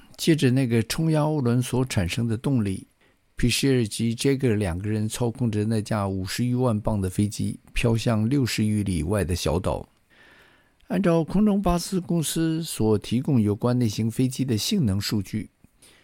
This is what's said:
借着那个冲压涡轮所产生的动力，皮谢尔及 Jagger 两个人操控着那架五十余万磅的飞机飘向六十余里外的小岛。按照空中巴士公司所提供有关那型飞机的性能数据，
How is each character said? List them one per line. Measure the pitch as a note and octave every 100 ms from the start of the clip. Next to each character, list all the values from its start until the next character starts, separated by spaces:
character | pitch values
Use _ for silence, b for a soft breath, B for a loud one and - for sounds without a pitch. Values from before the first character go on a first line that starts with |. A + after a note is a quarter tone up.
| B B
借 | - D#3
着 | C3+
那 | C3 B2+
个 | A#2
冲 | A2 - D#3+
压 | D#3
涡 | D3+ D#3
轮 | A#2+ B2
所 | B2 A#2+
产 | C3 - F2
生 | - A#2
的 | A2
动 | D3 C3
力， | G2 F#2+ - _ b b _ -
皮 | B2
谢 | - C#3 B2+
尔 | A2
及 | - A#2 A2+
Jagger | C#3 C3+ C3
两 | G#2 G2 E2+
个 | G#2
人 | G#2+ G#2+
操 | - A#2+
控 | - A#2+
着 | G#2 G#2+
那 | A2
架 | G#2+ G#2+ G2
五 | F#2+
十 | F#2 - B2
余 |
万 | B2 B2+ G#2+
磅 | A2+ G#2+
的 | F#2
飞 | G2 G#2
机 | - G2+ - -
飘 | - A#2 A2+
向 | A#2+ A2 A2
六 | C#3+ A#2+
十 | -
余 | G#2+ G#2
里 | G2 F2
外 | D2+ G#2
的 | E2 F2
小 | D2+ C#2
岛。 | - G#1 G1+ _ _ b b b b b b b b
按 | F#3+
照 | G3 E3
空 | D#3 F#3
中 | G#3+ G3+
巴 | F#3 F3
士 | F3 F#3+
公 | F3 E3+
司 | D3 E3+ E3 D#3+
所 | E3 - A2 G#2
提 | - A#2
供 | B2+ B2+
有 | G#2 G#2
关 | B2 B2
那 | A#2
型 | G#2 A2+
飞 | A2 C3
机 | B2+ B2+
的 | A2
性 | - G#3 A#2
能 | G2
数 | - G#2+
据， | G2 G#2+ - _ _ _ b b